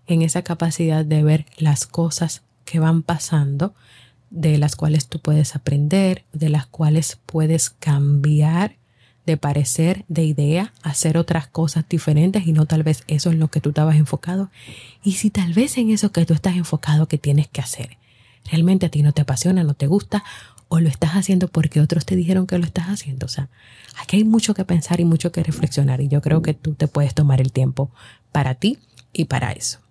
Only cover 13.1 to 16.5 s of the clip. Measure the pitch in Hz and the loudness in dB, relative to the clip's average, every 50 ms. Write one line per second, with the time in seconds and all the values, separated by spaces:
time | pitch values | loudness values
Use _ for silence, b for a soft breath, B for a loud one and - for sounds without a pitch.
13.1 | 156 147 - 175 165 160 160 156 - 151 - 151 147 156 151 160 151 151 156 - | -4 -2 0 0 0 2 0 0 -2 -2 -2 -2 0 0 2 4 4 4 2 2
14.1 | - 143 - 175 180 190 196 190 B B B B B B B B B B - 202 | 0 -6 -6 -6 -4 -4 -6 -6 B B B B B B B B B B -4 -2
15.1 | 185 - - 214 - 208 185 170 165 196 254 285 - 262 240 220 220 208 - 202 | -2 0 0 0 0 0 0 0 2 2 0 0 0 0 0 2 2 2 0 0
16.1 | - 170 165 - 165 151 - 190 | 0 2 2 2 2 2 0 0